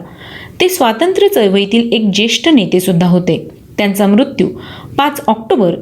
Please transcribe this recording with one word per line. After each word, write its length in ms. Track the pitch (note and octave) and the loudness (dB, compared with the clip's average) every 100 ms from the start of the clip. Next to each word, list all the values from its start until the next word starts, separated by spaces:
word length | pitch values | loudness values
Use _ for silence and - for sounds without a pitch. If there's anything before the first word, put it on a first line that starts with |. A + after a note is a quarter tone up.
| - - - - - - | -8 -18 -20 -20 -16 -4
ते 80 | F4+ | -2
स्वातंत्र्य 580 | F#4 A#3+ A3 F4 F#4 G4+ | 0 0 0 0 2 2
चळवळीतील 640 | E4+ G#3 G3 G3 A#3 A#3 | 4 2 2 2 0 0
एक 160 | B3 G#3+ | 0 0
ज्येष्ठ 340 | F#3 A3+ - E4 | 0 0 0 2
नेते 320 | D4 F3 F3+ | 2 4 0
सुद्धा 280 | F3+ E3+ F3 | 2 2 2
होते. 520 | F3+ F3 D#3+ - - - - | 2 0 -2 -6 -18 -10 -4
त्यांचा 300 | G#3 G3 G3+ | -2 0 2
मृत्यू 400 | G#3+ C#4 - - - - - - - | 2 2 0 -4 -4 -14 -18 -8 -4
पाच 240 | C#4+ C#4+ - | -2 -2 -4
ऑक्टोबर 480 | G#3+ - D#4 F3+ - | -4 -2 0 0 -2